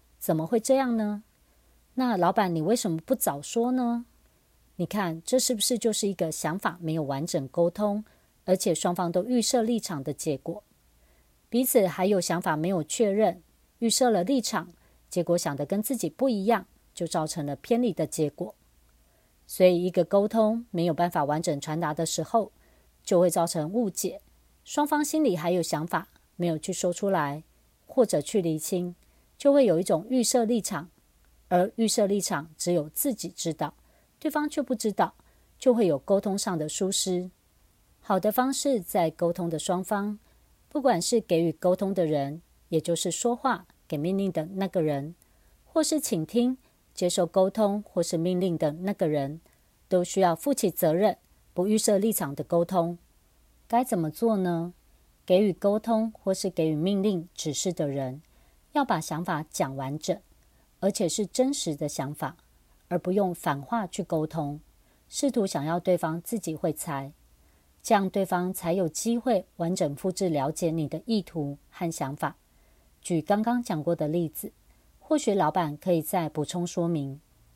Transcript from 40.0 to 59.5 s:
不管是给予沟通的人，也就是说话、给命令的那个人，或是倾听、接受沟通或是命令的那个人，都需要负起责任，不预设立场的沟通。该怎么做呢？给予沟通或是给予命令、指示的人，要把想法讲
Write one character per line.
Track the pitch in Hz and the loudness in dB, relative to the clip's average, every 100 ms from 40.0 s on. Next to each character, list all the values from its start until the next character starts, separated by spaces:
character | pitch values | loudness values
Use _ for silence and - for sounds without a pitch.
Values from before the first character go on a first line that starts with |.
| 208 208 _ _ _ _ _ | -4 -8 _ _ _ _ _
不 | 302 | 0
管 | 254 220 | 2 2
是 | - 233 | 2 0
给 | - 165 | 2 2
予 | 170 | 2
沟 | 156 180 | 0 0
通 | 185 196 | 2 0
的 | 190 160 | 0 0
人， | 151 139 160 - _ - | 0 -2 -6 -14 _ -4
也 | 160 | -2
就 | 170 | 0
是 | 165 180 | -2 -2
说 | - 240 | -2 -2
话、 | 233 262 220 - _ - | 0 0 -2 -6 _ -8
给 | 147 | -4
命 | 165 196 | -2 0
令 | 196 | 0
的 | 175 156 | -2 -4
那 | 196 196 | -4 -2
个 | 185 | 0
人， | 151 139 147 - _ _ _ _ | 0 0 -4 -12 _ _ _ _
或 | _ 320 | _ -2
是 | 311 311 | 0 0
倾 | - 180 | -2 -2
听、 | 156 240 247 262 _ _ _ | 0 0 0 -2 _ _ _
接 | - 180 | -2 -2
受 | 196 170 | 0 0
沟 | 190 190 | 2 2
通 | 220 202 208 | 2 0 0
或 | 208 180 | -4 -4
是 | 170 165 | -2 0
命 | 175 180 | 0 0
令 | 185 160 | 0 0
的 | 151 | -2
那 | 160 190 | -2 -4
个 | - 165 | -2 0
人， | 147 139 160 _ _ _ _ - | 0 -2 -8 _ _ _ _ 0
都 | 185 | 0
需 | 175 196 | 2 2
要 | 180 165 | 2 2
负 | 285 | 0
起 | 269 196 | 0 0
责 | - 165 | 2 2
任， | 165 208 - _ _ _ | 4 2 0 _ _ _
不 | - 196 | -2 2
预 | 214 | 2
设 | - 196 | 4 2
立 | 220 | 2
场 | 202 151 143 | 0 -4 -6
的 | |
沟 | - 170 | 0 0
通。 | 170 190 170 175 _ _ _ _ _ _ - | 2 2 0 -2 _ _ _ _ _ _ -2
该 | 233 | 0
怎 | 254 190 | 2 0
么 | 156 | -2
做 | - 226 208 | 0 0 2
呢？ | 180 170 170 - _ _ _ _ - | 0 -2 -4 -10 _ _ _ _ 2
给 | 180 | 4
予 | 208 | 4
沟 | 160 202 214 | 2 0 0
通 | 233 220 226 | 0 0 0
或 | - 196 | -4 -4
是 | 190 190 | -2 -2
给 | 175 160 | 0 0
予 | |
命 | 151 180 202 | 2 0 2
令、 | 208 185 170 | 0 0 -4
指 | - 160 | -8 -6
示 | 135 190 | -4 -4
的 | 170 147 | -2 -2
人， | 139 131 139 - _ _ _ _ | -2 -6 -8 -16 _ _ _ _
要 | 294 | 0
把 | 269 175 | 0 0
想 | - 156 | -2 -6
法 | 175 156 | -4 -4
讲 | - | -4